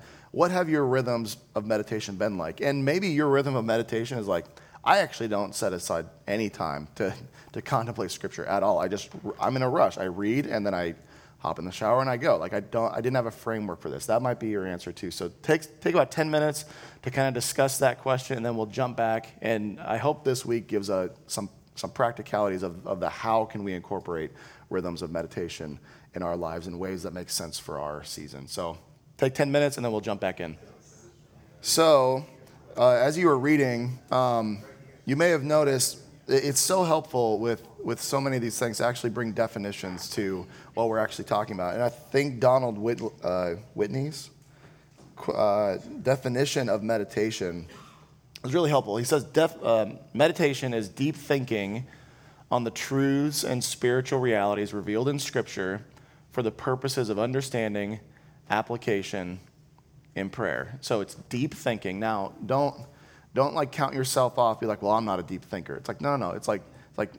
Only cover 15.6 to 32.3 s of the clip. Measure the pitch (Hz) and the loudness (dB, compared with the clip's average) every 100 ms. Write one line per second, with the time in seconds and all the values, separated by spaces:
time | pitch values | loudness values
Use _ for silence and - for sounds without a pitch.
15.6 | - - 180 170 131 - 156 151 151 147 | 0 -4 2 4 4 2 0 2 2 0
16.6 | - - - - 127 135 135 120 - - | -8 -16 -20 -12 -4 0 0 0 -2 2
17.6 | 135 131 131 - 135 127 - 127 117 117 | 2 4 2 2 0 0 0 -2 -2 -2
18.6 | 107 101 127 123 113 113 - - 110 113 | -2 -2 -2 0 0 0 -4 -6 -2 0
19.6 | 107 98 - 110 135 151 135 127 - 117 | -2 -6 -4 0 0 0 0 0 0 -4
20.6 | 87 107 98 95 90 - - - 101 - | -2 -2 0 0 -2 -6 -10 -8 -8 -10
21.6 | - - 92 - 120 123 107 104 104 95 | -20 -10 -6 0 0 0 -2 0 2 0
22.6 | 92 85 92 95 87 - 113 113 110 107 | -4 -6 -6 -4 -4 -2 0 2 0 -4
23.6 | 101 90 - 95 87 82 78 - - - | -6 -8 -6 -8 -6 -6 -6 -10 -20 -20
24.6 | - 92 90 85 85 85 82 - 85 - | -6 -4 -4 -6 -6 -6 -6 -6 -8 -8
25.6 | 78 73 - - - 90 87 87 82 85 | -10 -12 -16 -20 -14 -6 -4 -2 -4 -6
26.6 | 87 87 95 92 87 87 90 - 82 - | -8 -8 -6 -6 -8 -10 -6 -6 -6 -10
27.6 | - 76 73 73 76 - 73 71 69 - | -8 -6 -6 -8 -10 -12 -12 -14 -10 -6
28.6 | 85 82 - - _ - 135 131 143 147 | -6 -8 -16 -20 _ -2 0 0 2 2
29.6 | 143 135 120 107 104 101 95 90 85 80 | 2 0 -2 -2 -2 -2 -4 -4 -8 -10
30.6 | - - - - - - - - - - | -18 -20 -20 -20 -20 -20 -20 -20 -20 -8
31.6 | - - 165 143 131 131 151 | 0 4 8 8 6 2 -4